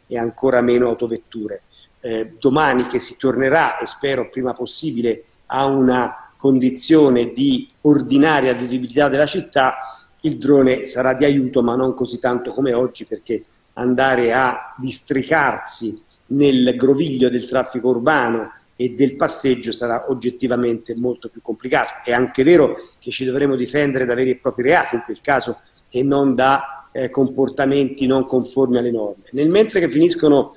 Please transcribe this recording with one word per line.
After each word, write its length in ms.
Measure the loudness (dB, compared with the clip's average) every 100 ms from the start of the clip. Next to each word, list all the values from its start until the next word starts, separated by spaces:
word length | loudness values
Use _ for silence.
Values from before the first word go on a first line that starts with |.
| -10
e 100 | -6
ancora 440 | -6 -2 0 2
meno 260 | 4 2 2
autovetture. 720 | -2 -4 -6 -10 -12 -10 -12 _ _ _ _
Eh, 340 | -8 -6 -8 -2
domani 480 | 0 2 2 2 0
che 100 | -4
si 180 | -6 -4
tornerà, 600 | -2 0 2 2 2 -2
e 80 | -10
spero 420 | -6 -4 -4 -6
prima 260 | -6 -6
possibile, 720 | -6 -8 -8 -6 -2 -2 -2 -8 _ -8
a 180 | -2 0
una 640 | 2 4 2 0 -6 -20 _
condizione 960 | 2 4 2 0 4 6 6 4 0
di 360 | 0 0 0 -4 _
ordinaria 720 | 2 2 4 4 4 4 2
vivibilità 540 | 0 -2 -6 -2 0 2
della 200 | 2 0
città, 480 | -2 -4 0 0 0 -10 -16 _ _
il 160 | -6 -2
drone 480 | 4 6 6 2 -4
sarà 280 | -2 -2
di 120 | 2 2
aiuto, 360 | 2 2 0
ma 140 | 0 0
non 180 | -2
così 240 | -2 -6 -4
tanto 360 | -2 -2 -4
come 200 | -4 -2
oggi, 320 | 0 -2 -6 -12
perché 380 | -12 -8 -8 -8 _ _
andare 600 | -6 -2 2 2 2 0
a 400 | 2 0 -2 -10 -10
districarsi 1300 | -8 -8 -4 -4 0 0 0 -2 -8 -10 -10 -10 _ _ -4
nel 480 | 2 4 4 2 2
groviglio 540 | 2 2 0 0 0
del 160 | 0 -2
traffico 440 | -4 -4 -2 -2
urbano 640 | 0 2 0 0 -2 -6 -14 _ -6
e 180 | -4
del 220 | 0 0 0
passeggio 560 | -4 -2 -2 -2 -4
sarà 380 | -6 -4 -4 -4
oggettivamente 840 | -4 -6 -4 -4 -2 -2 -4 -6 -6
molto 340 | -4 -6 -12
più 120 | -16
complicato. 580 | -12 -10 -2 -2 -2 -6
È 80 | -2
anche 320 | 0 0 2
vero 320 | 4 6 4 0 -12 _
che 140 | -12
ci 120 | -8
dovremo 320 | -4 -2 0 -2
difendere 500 | -2 -2 0 -2 -2
da 100 | -2
veri 160 | -2
e 60 | -2
propri 260 | -4 -2
reati 320 | 0 0 0 -6
in 80 | -6
quel 160 | -8
caso 380 | -2 -2 -2 -10 _ _ _
e 120 | -2
non 320 | 0 2 2
da, 560 | 2 2 2 -2 -16 -14
eh, 200 | -8 -4
comportamenti 960 | 0 -2 0 -2 0 0 2 0 -2 0
non 160 | 0
conformi 560 | 0 -2 -2 0 2 2
alle 100 | 0
norme. 360 | -4 -6 -10 -10
Nel 180 | -2 2
mentre 300 | 2 2 0
che 120 | 0
finiscono 640 | 2 2 2 4 4 2